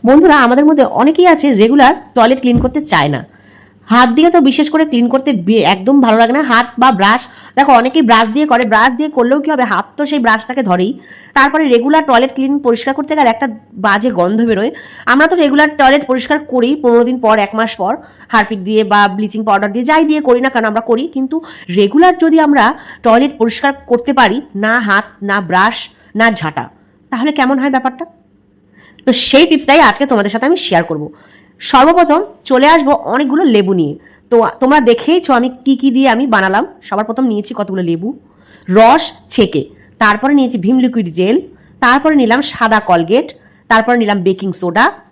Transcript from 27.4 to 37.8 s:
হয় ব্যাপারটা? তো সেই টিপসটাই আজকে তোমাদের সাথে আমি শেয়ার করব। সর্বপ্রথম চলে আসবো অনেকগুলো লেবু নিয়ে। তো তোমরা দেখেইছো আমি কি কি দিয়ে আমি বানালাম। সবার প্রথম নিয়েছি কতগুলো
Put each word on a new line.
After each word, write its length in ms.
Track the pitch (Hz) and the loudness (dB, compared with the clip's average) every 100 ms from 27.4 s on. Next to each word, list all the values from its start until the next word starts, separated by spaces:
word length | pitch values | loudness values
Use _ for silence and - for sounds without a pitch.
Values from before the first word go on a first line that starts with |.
| 254 269 | -2 0
হয় 100 | 277 | -2
ব্যাপারটা? 360 | 262 254 254 339 _ _ _ _ _ _ _ _ _ - | -2 -4 -8 -18 _ _ _ _ _ _ _ _ _ -2
তো 80 | |
সেই 340 | 240 - 269 330 | -2 2 2 2
টিপসটাই 320 | 311 294 294 | 0 2 2
আজকে 260 | 262 - 277 | 2 0 -2
তোমাদের 260 | 233 202 | -2 -2
সাথে 140 | 220 254 | -4 -2
আমি 120 | 359 | -2
শেয়ার 260 | - 175 | -2 -2
করব। 260 | 165 156 147 - _ _ _ _ | -2 -8 -10 -16 _ _ _ _
সর্বপ্রথম 640 | - 262 285 339 330 302 415 - | 0 2 4 2 2 0 -2 -14
চলে 240 | - 254 277 | -2 0 4
আসবো 240 | 330 277 | 2 2
অনেকগুলো 520 | 294 - 233 285 294 | -2 -2 -4 -2 0
লেবু 300 | 294 214 190 | 2 2 0
নিয়ে। 220 | 185 147 147 - _ _ | -2 -2 -6 -18 _ _
তো 180 | 233 220 - | 0 0 -2
তোমরা 200 | 262 302 | 0 2
দেখেইছো 540 | 240 233 - 349 349 | 2 0 0 -2 0
আমি 160 | 247 247 254 - | -2 -2 -6 -4
কি 100 | 262 | 0
কি 160 | 269 | 0
দিয়ে 180 | 247 269 | 0 0
আমি 180 | 226 277 | 0 0
বানালাম। 400 | 220 190 196 370 - | 0 0 -2 -4 -12
সবার 240 | - 202 220 | -8 -6 -6
প্রথম 200 | 226 262 | -4 -2
নিয়েছি 280 | 208 208 214 | -4 -8 -8
কতগুলো 240 | 196 190 | -8 -6